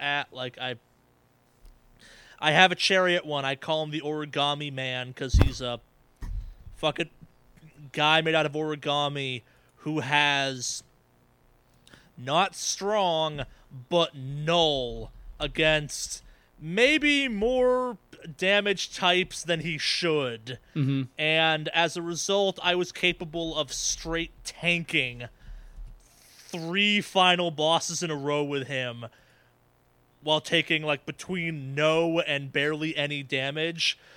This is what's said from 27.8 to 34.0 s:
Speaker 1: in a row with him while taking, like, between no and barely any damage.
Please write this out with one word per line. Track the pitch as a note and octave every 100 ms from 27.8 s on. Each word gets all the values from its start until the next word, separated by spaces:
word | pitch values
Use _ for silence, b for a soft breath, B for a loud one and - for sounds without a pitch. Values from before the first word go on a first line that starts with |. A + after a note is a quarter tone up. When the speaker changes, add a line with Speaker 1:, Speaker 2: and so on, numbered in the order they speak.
| - E3
Speaker 1:
in | E3+
a | D3
row | C#3+ D3
with | D3 C#3 C3
him | C3+ B2 A#2+ A#2 b b b b b _ _ _ _ _ _
while | D3+ D3+
taking, | - E3+ - D#3+
like, | D3+ C#3+ -
between | - - F3+ E3 D#3 C3+
no | C#3 D#3 D#3+ E3+ E3
and | D#3 C#3+ C#3
barely | C#3+ D3 D#3 D#3 D3+
any | C#3+ D3
damage. | C3+ C3+ C3+ D3+ E3 E3+ - B